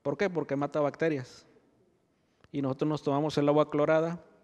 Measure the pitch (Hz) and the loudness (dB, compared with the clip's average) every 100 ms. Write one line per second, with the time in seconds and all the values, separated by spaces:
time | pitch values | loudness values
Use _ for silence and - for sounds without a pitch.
0 | 139 - 202 170 143 139 143 151 147 - | -4 -2 -2 -2 -4 -4 -2 0 -2 0
1 | 165 143 127 - _ _ _ _ _ _ | -2 -2 -6 -18 _ _ _ _ _ _
2 | _ _ _ _ _ 147 135 135 151 151 | _ _ _ _ _ -4 -4 -2 -2 0
3 | - 139 151 147 143 147 147 151 151 160 | 0 0 0 2 4 4 2 2 2 2
4 | 165 175 - _ | 0 -6 -14 _